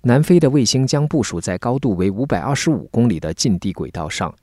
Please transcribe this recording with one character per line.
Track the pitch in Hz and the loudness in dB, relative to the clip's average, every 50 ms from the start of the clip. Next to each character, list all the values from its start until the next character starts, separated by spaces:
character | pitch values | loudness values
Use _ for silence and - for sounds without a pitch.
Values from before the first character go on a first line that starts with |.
南 | - 123 120 139 | 4 4 4 4
非 | 160 - 180 175 | 4 4 4 4
的 | 156 131 | 6 4
卫 | 135 147 | 4 4
星 | 120 - - 131 131 | 2 2 2 0 0
将 | 127 - 143 151 151 | 0 0 0 0 0
部 | - 151 | 0 -2
署 | 110 - - 85 | -2 -2 -4 -6
在 | - - 90 | -4 -4 -6
高 | 87 - 120 123 143 | -4 -2 -2 -2 0
度 | 143 127 98 | 0 -2 0
为 | 85 90 101 | 0 0 -2
五 | 95 104 135 | 0 -2 -4
百 | 156 - 87 | -2 -2 -2
二 | 78 117 143 | -2 -2 -4
十 | - - 170 | 0 0 0
五 | 156 95 - - | 0 -2 -4 -4
公 | - 117 120 120 | 0 2 2 2
里 | 185 - | 2 0
的 | - 78 | -4 -6
近 | 82 - - 131 98 87 | -6 -2 0 0 0 0
地 | - 101 | -2 -6
轨 | 85 - 78 73 | -6 -6 -8 -8
道 | - 87 78 | -8 -8 -8
上， | 80 - - 90 82 - _ | -8 -6 -6 -6 -8 -8 _